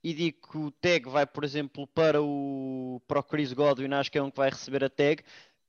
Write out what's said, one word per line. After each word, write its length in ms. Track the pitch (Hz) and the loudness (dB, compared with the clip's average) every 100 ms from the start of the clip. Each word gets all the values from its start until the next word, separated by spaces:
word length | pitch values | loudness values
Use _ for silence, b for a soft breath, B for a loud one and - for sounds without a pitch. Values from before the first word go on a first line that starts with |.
e 80 | 165 | -6
digo 360 | 156 170 - _ | -2 -2 -4 _
que 80 | 156 | -8
o 120 | 151 | -8
tag 360 | - 180 170 123 | -2 2 2 2
vai, 160 | 143 | 0
por 200 | 143 - | 0 -2
exemplo, 420 | 143 143 143 - 147 | -4 -4 -6 -8 -6
para 340 | - 160 147 | 2 4 4
o, 800 | 147 143 139 135 135 131 127 127 - | 0 -2 -4 -6 -6 -6 -6 -10 -2
para 140 | 143 | -4
o 20 | |
Chris 300 | - 151 139 | -2 -2 -2
Godwin, 400 | 127 147 131 135 | 2 2 2 0
acho 160 | 139 143 | -2 0
que 80 | 151 | -2
é 40 | |
um 80 | 139 | -2
que 60 | 135 | 0
vai 140 | 135 | 0
receber 320 | 131 - 135 | 0 -6 -2
a 80 | 135 | -2
tag, 320 | - 143 156 b b b b | 2 2 2 b b b b